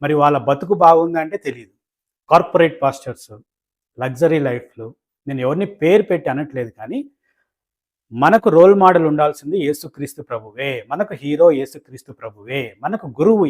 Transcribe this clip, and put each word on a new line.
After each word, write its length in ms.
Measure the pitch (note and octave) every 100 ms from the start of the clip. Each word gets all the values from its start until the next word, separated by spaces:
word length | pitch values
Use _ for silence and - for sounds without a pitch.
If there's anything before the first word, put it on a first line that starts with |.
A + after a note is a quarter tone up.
మరి 120 | C#3+ D3+
వాళ్ళ 160 | D3 D3 A#2+
బతుకు 280 | C#3+ F3+ F3+
బాగుందా 360 | E3+ E3 E3+ E3
అంటే 160 | D#3+ -
తెలీదు. 360 | C#3 B2 G#2+ _ _ _ _ _ _
కార్పొరేట్ 460 | C#3 C#3+ F3 E3 -
పాస్టర్స్, 500 | C#3 - B2+ A2+ - G#2+ _ _ _ _ _ -
లగ్జరీ 420 | C3 B2+ D#3+ D#3+
లైఫ్లు, 480 | C3+ A#2+ - - A2+ - _ _ C#3
నేను 140 | C3+
ఎవరిని 260 | B2+ F3 G3+ -
పేరు 220 | D#3 G#3+
పెట్టి 240 | G3+ E3+ C#3
అనట్లేదు, 420 | C3 D3 C3 A2+ -
కానీ 200 | A2 B3 C#4+ _ _ _ _ _ _ _ _ _ _
మనకు 360 | A#2 D3 G#3+ G#3+
రోల్ 260 | D#3+ F#3 G3+
మోడల్ 240 | F#3 F3 D#3+
ఉండాల్సింది 480 | D3+ D3+ D3 C#3+ F#3+ D3
యేసుక్రీస్తు 560 | D3 D#3 C#3 C#3 - -
ప్రభువే, 420 | A#2 A2 A2 C#3 B2 G#2+
మనకు 240 | D#3+ G#3 -
హీరో 260 | C#3+ D3 E3+
యేసుక్రీస్తు 600 | C3+ B2 D3+ _ B2+ -
ప్రభువే, 500 | A2+ A2+ G#2 G#2+ C#3 A#2 -
మనకు 260 | C#3+ G#3+ D3+ -
గురువు 260 | F#3 A3